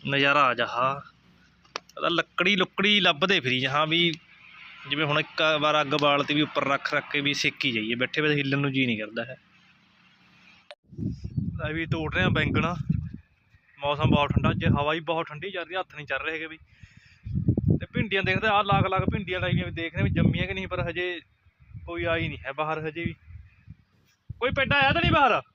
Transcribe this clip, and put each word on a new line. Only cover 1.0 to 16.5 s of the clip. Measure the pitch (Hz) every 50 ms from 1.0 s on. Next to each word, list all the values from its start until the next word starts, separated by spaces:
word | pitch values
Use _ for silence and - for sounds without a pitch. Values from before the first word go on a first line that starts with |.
| - - _ _ _ _ _ _ _ _ _ _ _ _ _ - _ - _
ਉਹਦਾ | - 147 160
ਲੱਕੜੀ | 170 165 - _ _ - 175 190 208
ਲੁੱਕੜੀ | 185 185 - _ - 196 208 208 208
ਲੱਭਦੇ | 175 180 165 143 185 185 196 170
ਫਿਰੀ | 127 127 127 127
ਜਹਾਂ | 131 131 135 147 156
ਵੀ, | 156 160 170 175 170 160 - _ _ - - - - - - - - - - - 139
ਜਿਵੇਂ | 143 147 156
ਹੁਣ | 143 147 151
ਇੱਕ | 151 - - - 160 156 156 147
ਵਾਰ | 147 151 151 151
ਅੱਗ | 147
ਬਾਲ | 135 147 147 143 143 143 143 147
ਤੇ | 143 147
ਵੀ | 147
ਉੱਪਰ | 151 143 - 147 135
ਰੱਖ | 135 139 131 - - 147
ਰੱਖ | 143 - -
ਕੇ | - 147
ਵੀ | 139 143 143
ਸੇਕੀ | 139 - 143 - - - 139
ਜਾਈਏ, | 117 110 107 110 120
ਬੈਠੇ | 120 127 123 - 156
ਬੈਠੇ | 151 151 147
ਹਿੱਲਣ | 143 139 139 139
ਨੂੰ | 139 143 139 131
ਜੀਅ | 135 131
ਨਹੀਂ | 123 113 104
ਕਰਦਾ | 107 104 113 117 117
ਹੈ। | - 131 _ _ _ _ _ _ _ _ _ _ _ _ _ _ _ _ _ _ _ _ _ _ - - _ _ _ - _ _ _ - - - - - - - - - - - - - - 156
ਲੈ | 151 156
ਵੀ | 165 165
ਤੋੜ | 160 165 165 156 151 -
ਰਹੇ | 175 185
ਆ | 180
ਬੈਂਗਣ, | - 160 151 143 - 151 156 165 175 160 - - - - - - - - _ _ _ _ _ _ _ _ _ _ _ -
ਮੌਸਮ | 139 143 147 143 156 -
ਬਹੁਤ | - 147 143 143
ਠੰਡਾ, | - - - 160
ਅੱਜ | 165 160 165
ਹਵਾ | 160 147 143 147 147
ਵੀ | 156 170
ਬਹੁਤ | 156 165 165 160 165
ਠੰਡੀ | - 151 147 165 202
ਚੱਲ | 185 180 165
ਰਹੀ, | 156 180
ਹੱਥ | 190 180 _ -
ਨਹੀਂ | 151 147
ਚੱਲ | 127 139 135
ਰਹੇ | 139 156 160
ਹੈਗੇ | 156 160
ਵੀ। | 156